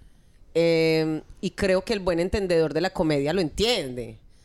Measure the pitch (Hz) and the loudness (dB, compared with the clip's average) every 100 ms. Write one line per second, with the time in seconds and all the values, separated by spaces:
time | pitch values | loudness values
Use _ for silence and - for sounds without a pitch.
0 | - - _ - - 165 170 165 160 160 | -20 -20 _ -20 -4 0 2 4 4 2
1 | 156 156 - - 185 - 196 185 185 214 | 0 -4 -8 -8 -6 -2 0 0 0 -2
2 | 180 165 185 220 190 165 156 147 185 - | 0 0 0 -2 2 2 2 0 -2 -2
3 | 160 147 143 190 156 - 220 226 139 123 | 0 0 0 0 -2 0 0 0 -4 -8
4 | 110 110 - - | -10 -14 -20 -20